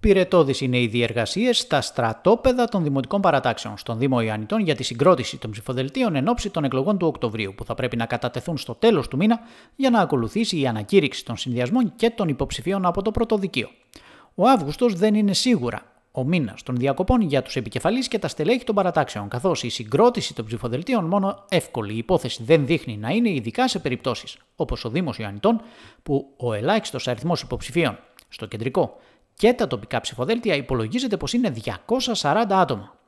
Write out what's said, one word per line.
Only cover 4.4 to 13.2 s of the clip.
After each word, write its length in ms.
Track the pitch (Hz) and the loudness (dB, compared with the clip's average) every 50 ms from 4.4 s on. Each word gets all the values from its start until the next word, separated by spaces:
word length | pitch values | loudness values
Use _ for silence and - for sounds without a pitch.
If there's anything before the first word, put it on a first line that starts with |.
| 107 107 208 226 | -4 -2 0 0
για 140 | 208 165 147 | 2 0 0
τη 80 | 117 123 | -2 -2
συγκρότηση 540 | - 123 117 139 180 185 160 - - - | -6 -2 2 4 6 6 4 2 -6 -8
των 140 | - - 113 | -8 -10 -10
ψηφοδελτίων 640 | 110 107 - - 131 120 131 139 - 262 262 226 165 | -10 -10 -8 -6 -4 -2 -2 -4 -2 -2 0 0 0
εν 120 | 139 131 185 | 0 0 0
ώψη 220 | 240 240 - 208 | 0 0 -2 -4
των 140 | - 165 151 | -4 -2 -2
εκλογών 340 | 135 - 131 135 180 214 190 | 0 0 0 0 2 0 2
του 80 | 175 | 2
Οκτωβρίου, 480 | 160 147 - - 120 104 110 110 95 95 | 0 0 0 -4 -4 -2 -2 -6 -6 -6
που 80 | - 117 | -10 -8
θα 100 | - 113 | -8 -6
πρέπει 220 | - 120 123 - | -4 -4 -4 -2
να 100 | 117 117 | -2 -2
κατατεθούν 520 | 113 - 117 - 123 - - - - 165 143 | -2 -2 -2 -4 -4 -6 -6 -6 -6 -6 -6
στο 160 | - - - | -6 -10 -8
τέλος 340 | _ - 226 226 165 120 - | _ 4 4 4 4 2 0
του 80 | - | -2
μήνα 240 | 139 180 214 233 220 - - - - - _ _ | 0 2 2 2 2 -2 -14 -20 -20 -20 _ _
για 140 | _ 269 262 | _ 0 2
να 100 | 240 226 | 4 4
ακολουθήσει 580 | 185 - - 131 117 110 - 202 233 - - 165 | 2 2 2 0 0 0 -2 -2 -2 -2 0 0
η 60 | 135 | 0
ανακήρυξη 580 | 127 117 107 104 - - 196 160 135 - - - | 0 0 -2 -4 4 4 4 4 4 -2 -6 -10
των 120 | - 120 | -8 -8
συνδυασμών 560 | - - 131 120 120 123 123 185 254 254 190 - | -8 -6 -4 -2 -2 0 2 2 2 2 0 0
και 140 | - - 233 | 0 0 0
των 180 | 226 - 208 165 | 0 0 -2 -2
υποψηφίων 580 | 139 135 147 - - - - 170 196 196 185 | 0 -2 -2 -6 -4 -6 -4 -2 -2 0 2
από 160 | 180 170 202 196 | 0 0 0 -2
το 80 | 220 | -2
Πρωτοδικείο. 580 | 214 - | 0 0